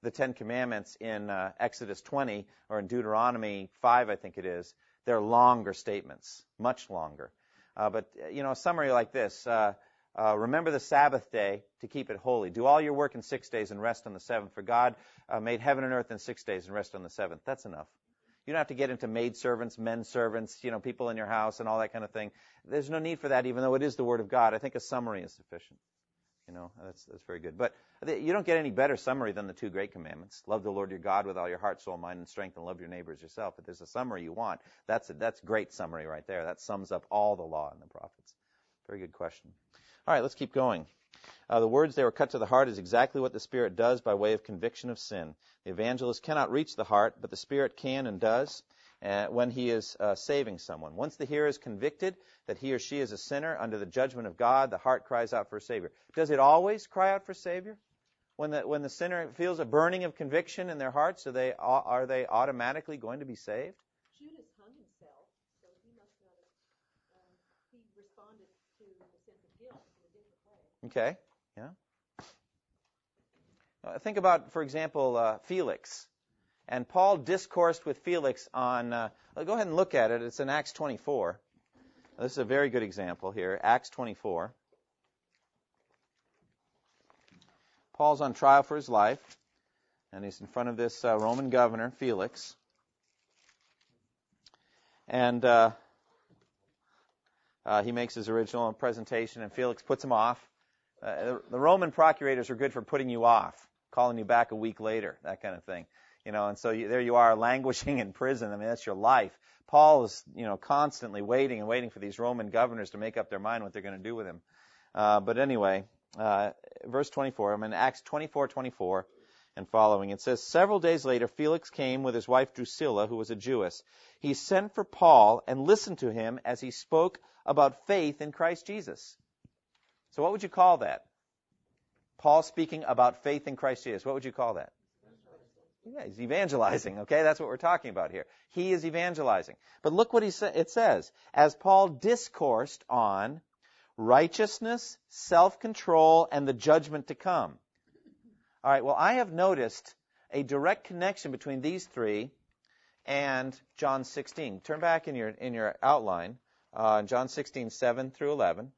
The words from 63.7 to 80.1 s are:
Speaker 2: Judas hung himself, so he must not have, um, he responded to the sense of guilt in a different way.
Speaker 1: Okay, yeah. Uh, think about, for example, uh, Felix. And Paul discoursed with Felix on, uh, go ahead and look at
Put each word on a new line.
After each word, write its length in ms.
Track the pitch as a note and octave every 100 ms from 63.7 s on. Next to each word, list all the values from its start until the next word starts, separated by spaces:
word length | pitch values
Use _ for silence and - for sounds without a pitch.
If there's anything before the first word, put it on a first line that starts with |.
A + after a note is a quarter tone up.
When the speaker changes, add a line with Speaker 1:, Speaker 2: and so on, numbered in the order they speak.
| G3 _ _ _ _
Speaker 2:
Judas 300 | D4 D#4+ _ _
hung 160 | G#3
himself, 540 | C#4+ G#3+ _ D#3 A#3 _ _ _ _
so 60 | F#3 F3+
he 80 | A3+ A3+
must 200 | G3+ _
not 100 | F#3+ F3
have, 800 | F3 _ _ _ _ _ _ F#3
um, 80 | F#3 F3+ _ _ _
he 60 | B3 A3 G3
responded 520 | G3+ _ G#3 A3 F#3+ _ _ _
to 60 | G3+
the 340 | F#3 _ _ _
sense 180 | G3
of 160 | _ _
guilt 240 | B3 B3+ _
in 240 | _ E3+
a 20 | _
different 240 | _ _ _
way. 400 | _ _ _ A#2+
Speaker 1:
Okay, 300 | B2+ A#2 F#3 _ _ _ -
yeah. 140 | B2+ F#3 _ _ _ - - _ _ _ _ _ _ _ _ _ _ _ _ _ _ _
Uh, 160 | - F2
think 180 | G#3+ G3+
about, 340 | F#3 E3+ -
for 100 | E3
example, 540 | D3 D3 D#3+ D#3 C3 A#2+
uh, 200 | A2+ G#2+
Felix. 640 | - F#3 C#3+ E2+ - - - _ _ _ _ _ -
And 200 | B2 A#2+
Paul 300 | F#3 F#3+ F#3+
discoursed 680 | C3 F#3 - F3+ E3+ E3 -
with 140 | C3+
Felix 480 | - F3 C#3 B2+ -
on, 400 | C3 B2 B2 A#2+
uh, 160 | A#2+ A2 _ _ - D#3+
go 80 |
ahead 140 | A3+ G3
and 80 | D#3+
look 180 | F#3+
at 160 | C#3 A2+